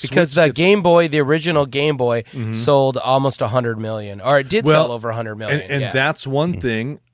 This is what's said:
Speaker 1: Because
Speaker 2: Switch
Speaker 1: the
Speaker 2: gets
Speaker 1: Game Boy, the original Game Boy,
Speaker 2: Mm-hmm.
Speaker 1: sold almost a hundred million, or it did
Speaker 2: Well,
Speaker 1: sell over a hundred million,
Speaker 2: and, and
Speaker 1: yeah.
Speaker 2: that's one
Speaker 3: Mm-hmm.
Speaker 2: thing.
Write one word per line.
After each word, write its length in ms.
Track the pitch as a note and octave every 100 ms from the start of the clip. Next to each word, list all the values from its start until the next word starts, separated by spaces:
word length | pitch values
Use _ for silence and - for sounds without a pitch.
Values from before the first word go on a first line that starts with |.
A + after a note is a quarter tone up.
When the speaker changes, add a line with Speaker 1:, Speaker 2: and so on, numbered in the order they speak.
Speaker 1:
Because 300 | - - E3+
Speaker 2:
Switch 20 |
Speaker 1:
the 120 | C#3+ D#3+
Speaker 2:
gets 100 | A#2+
Speaker 1:
Game 240 | F3 G#3
Boy, 260 | F3 E3+ E3
the 120 | D3+
original 440 | C3+ D#3 D#3+ D#3 C#3
Game 280 | C3 D3 C#3+
Boy, 280 | B2 A#2
Speaker 2:
Mm-hmm. 300 | A2 C#3 A2
Speaker 1:
sold 440 | A2+ A#2+ C#3+ C3+ B2+
almost 440 | B2 C3+ C3+ -
a 60 | A#2
hundred 280 | B2 A#2+ A2
million, 400 | A2 A2 G#2 G2+
or 180 | G2+ C#3+
it 100 | C3+
did 160 | G3 D3
Speaker 2:
Well, 200 | D#3 D#3
Speaker 1:
sell 60 |
over 180 | A#2+ A#2
a 40 | A2+
hundred 200 | A2+ G#2+
million, 260 | A2 C#3+
Speaker 2:
and, 100 | -
and 100 | C#3
Speaker 1:
yeah. 80 | G#2+
Speaker 2:
that's 340 | B2+ C#3 D#3 C#3
one 280 | C3+ E3
Speaker 3:
Mm-hmm. 60 | F3
Speaker 2:
thing. 380 | A#2+ A2 A#2+ D3 _